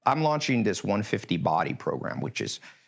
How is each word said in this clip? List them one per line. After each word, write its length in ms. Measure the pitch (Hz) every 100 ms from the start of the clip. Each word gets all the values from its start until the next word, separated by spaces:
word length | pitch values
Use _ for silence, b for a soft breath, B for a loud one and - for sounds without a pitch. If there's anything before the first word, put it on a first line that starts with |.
| -
I'm 160 | 143
launching 400 | 156 151 - 123
this 200 | 107 92
one 200 | 98 101
fifty 340 | 104 107 - 87
Body 380 | 82 80 85 -
program, 460 | - 69 - -
which 200 | 67 -
is, 180 | - - B B